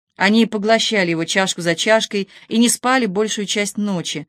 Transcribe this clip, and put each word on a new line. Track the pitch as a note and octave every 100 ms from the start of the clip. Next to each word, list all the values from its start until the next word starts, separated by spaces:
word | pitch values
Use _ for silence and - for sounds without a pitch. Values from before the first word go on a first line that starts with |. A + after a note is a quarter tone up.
| _ -
Они | F#3+ A3 A3+
поглощали | - G#3 A3+ - G#3+ F3
его | E3 E3
чашку | G3 F#3+ -
за | E3+ E3
чашкой | A3 A3 G#3+ G3+ F#3+ - -
и | A3
не | A#3
спали | - B3 C4 A3
большую | F#3 G#3+ A3 G3
часть | G#3+ G#3 -
ночи, | G#3 F3+ D#3 D#3